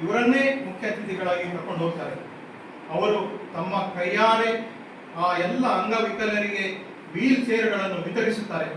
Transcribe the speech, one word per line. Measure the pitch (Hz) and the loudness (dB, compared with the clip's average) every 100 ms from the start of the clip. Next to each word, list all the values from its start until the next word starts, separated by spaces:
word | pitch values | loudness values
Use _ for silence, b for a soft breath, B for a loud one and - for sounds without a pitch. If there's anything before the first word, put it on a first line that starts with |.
ಇವರನ್ನೇ | 165 220 240 269 269 269 - | 0 4 6 6 4 2 -4
ಮುಖ್ಯ | - 220 | -6 -4
ಅತಿಥಿಗಳಾಗಿ | 208 208 185 180 180 | -4 -4 -4 0 0
ಕರ್ಕೊಂಡು | 180 175 - 170 | -2 -6 -6 -2
ಹೋಗ್ತಾರೆ. | 165 - - - - - - - - - - | -2 -2 -6 -8 -10 -14 -16 -16 -16 -16 -6
ಅವರು | 165 208 208 202 - - | 0 2 2 0 -6 -8
ತಮ್ಮ | 165 175 196 190 175 | -6 -2 -2 -2 -2
ಕೈಯಾರೆ | 180 208 220 226 226 226 - - - - - 165 | 0 4 6 6 4 0 -4 -12 -14 -16 -12 0
ಆ | 175 175 | 2 2
ಎಲ್ಲ | 175 247 247 | 0 2 2
ಅಂಗವಿಕಲರಿಗೆ | 196 202 220 220 202 214 208 208 196 190 - - - - | 2 2 2 0 0 0 0 0 -2 -4 -6 -12 -16 -10
ವೀಲ್ | 170 262 262 226 | 0 4 4 4
ಚೇರ್ಗಳನ್ನು | 226 214 202 190 175 | 2 4 2 0 -2
ವಿತರಿಸುತ್ತಾರೆ. | - 220 220 - - 160 156 | -2 0 2 0 -2 -4 -4